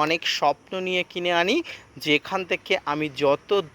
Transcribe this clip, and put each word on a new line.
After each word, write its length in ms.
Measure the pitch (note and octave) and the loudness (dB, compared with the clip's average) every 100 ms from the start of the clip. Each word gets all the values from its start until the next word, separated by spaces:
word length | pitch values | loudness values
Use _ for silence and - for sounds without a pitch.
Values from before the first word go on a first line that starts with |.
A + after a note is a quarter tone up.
অনেক 200 | D3+ E3 - - | 0 0 -2 0
স্বপ্ন 360 | D3 C#3+ - F#3+ F#3 | 0 0 -4 -6 -2
নিয়ে 160 | F#3 F3 | -2 -4
কিনে 220 | F#3 F3 E3+ | -4 0 2
আনি, 140 | F3 D4 E4 - - - D3+ | 2 0 -2 -10 -20 -6 0
যেখান 340 | D3 - F#3+ F#3 | 2 2 -4 -2
থেকে 220 | F#3 - F#3+ - | -4 -2 -2 -2
আমি 140 | D3 D3+ C3 | -4 -4 0
যত 280 | C#3+ C#3+ - G3+ D#3+ | 2 2 2 -2 -2